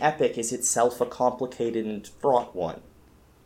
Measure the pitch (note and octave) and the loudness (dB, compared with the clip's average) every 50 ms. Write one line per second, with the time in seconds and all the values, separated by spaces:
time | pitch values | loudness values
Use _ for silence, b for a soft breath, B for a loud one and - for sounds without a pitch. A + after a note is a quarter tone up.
0 | B2+ D#3 D3+ - C#3+ A#2+ - B2 A2+ A2+ B2+ A#2+ - - - B2 A#2 B2 B2 - | 2 0 2 4 2 0 2 0 -4 -4 -4 -2 -2 -2 2 4 2 2 2 0
1 | B2 A#2+ - - C3 B2 B2 - C3 B2 - - A#2+ A#2 A2+ A2+ G#2+ G#2+ G#2+ G2+ | -2 -4 0 0 2 2 2 0 -4 -6 -4 -2 -2 -2 0 -2 -2 -2 -6 -6
2 | - - - - - C#3+ C3 B2 - - - F2+ F2 E2 C#2+ - - - - - | -8 -12 -14 -2 2 4 4 4 2 0 -4 -4 -4 -4 -6 -8 -14 -20 -20 -20
3 | - - _ _ _ _ _ _ _ | -20 -20 _ _ _ _ _ _ _